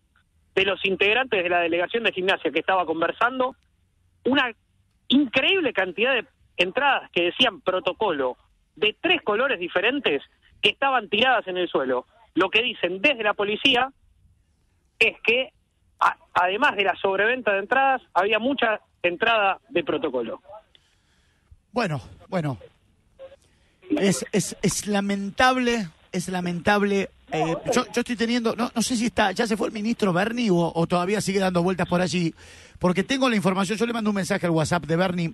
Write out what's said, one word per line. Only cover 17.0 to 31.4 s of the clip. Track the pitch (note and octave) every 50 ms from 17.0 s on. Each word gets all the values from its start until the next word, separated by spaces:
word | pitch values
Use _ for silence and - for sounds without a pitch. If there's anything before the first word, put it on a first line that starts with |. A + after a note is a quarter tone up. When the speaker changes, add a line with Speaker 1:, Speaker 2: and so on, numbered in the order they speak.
Speaker 1:
sobreventa | - G3 F#3+ F#3+ G3+ A3+ B3+ B3+ A#3 G#3+
de | G3+ G3
entradas, | G3 G3+ B3+ C4+ C4+ C4+ C4 - - _ -
había | F3 F#3+ G#3 A3 G#3+
mucha | A3 C4 C#4+ - A#3+ A3+ G#3+ - _ _ _ _ -
entrada | F3 F3 D#3+ A3 A#3 A#3 A3 G3+ G3 F3 - _ -
de | C4 F3 E3
protocolo. | - D#3+ D3 - D3+ B2 B2+ A#2 A2 - - _ - - - _ _ _ _ _ _ _ _ _ _ _ _ _ _ _ _ _ _ - _ _ _ -
Speaker 2:
Bueno, | A#3 A#3 F3+ D3+ C3 - - - - - -
bueno. | - F3+ D#3 C#3+ B2 G2 - - _ _ _ _ _ _ _ _ _ - C5+ C5 - - _ _ _ _ _ _ _ _ - - D#4 D4
Es, | F#3 G3 F3+ - - -
es, | - G3+ - - - -
es | - F#3 - - - G#3
lamentable, | G#3 G3+ G3+ G3+ G3+ G3 G3 G3 - - B3+ C4 C4 B3+ B3 A#3+ A#3 A#3 G3+ D#3+ - _ _ _
es | - F#3 F3 -
lamentable. | F#3 F3+ F3+ F3+ F3 E3+ C#3+ G#3+ G#3 G#3 G3+ G3+ G3+ G3 F#3+ - _ _ _ -
Eh, | - D#3+ D#3+ E3 E3 - - - A#3+
yo, | A#3 - - -
yo | A#3+
estoy | A#3+ - B3
teniendo, | F#3+ A3+ A3+ A#3+ B3 A3+ A3+ F3+
no, | F#3 A#3 - -
no | A#3
sé | G#3+ - C4
si | G#3+ A#3+
está, | A3+ - - G#3+ G3
ya | F#3 - A#3+ G#3
se | A3 F#3+
fue | B3 -
el | -
ministro | G#3+ G#3 A3+ A#3 - A3 G3 E3
Berni | F3 G3 A3 A#3 A#3+ A#3+ G#3+
o, | F3+ E3+ E3+ D#3+ -
o | E3 E3+ -
todavía | F3+ F3+ F3 F#3 G#3+ G3+
sigue | - F#3 F#3+
dando | G3+